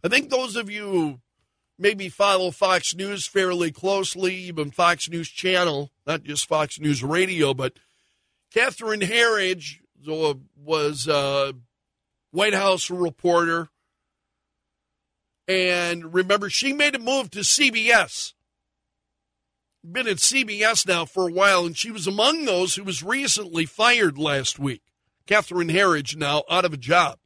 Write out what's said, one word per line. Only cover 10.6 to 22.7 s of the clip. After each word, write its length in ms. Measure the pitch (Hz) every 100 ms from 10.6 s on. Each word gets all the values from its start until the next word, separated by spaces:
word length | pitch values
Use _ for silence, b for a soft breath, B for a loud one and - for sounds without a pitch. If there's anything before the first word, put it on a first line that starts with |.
| 143 160 147 147 127
a 480 | 147 139 139 139 131 120 _ _ _ _ _ _
White 240 | 160 208
House 380 | 196 196 185 -
reporter. 800 | 180 175 - 175 170 170 165 160 _ _ _ _ _ _ _ _ _ _ _ _ _ _ _ _ _ -
And 680 | 185 180 175 175 175 165
remember, 380 | 175 185 202 202
she 220 | - 262
made 200 | 285 294
a 60 | 277
move 320 | 226 269 214
to 120 | 202
C 280 | 196 - 277
B 180 | 226 220
S. 460 | 233 156 - - _ _ _ _ _ _ _ _ _ _ _ _ _ _ _
Been 240 | 165 185 240
at 120 | 190
C 240 | - 269
B 200 | 233 208
S 220 | 214 226 190
now 180 | 175
for 240 | 160 185 180
a 60 |
while, 320 | 170 202 185 175
and 100 | 156
she 160 | 220
was 160 | 220 175
among 380 | 202 240 320 285
those 300 | 180 185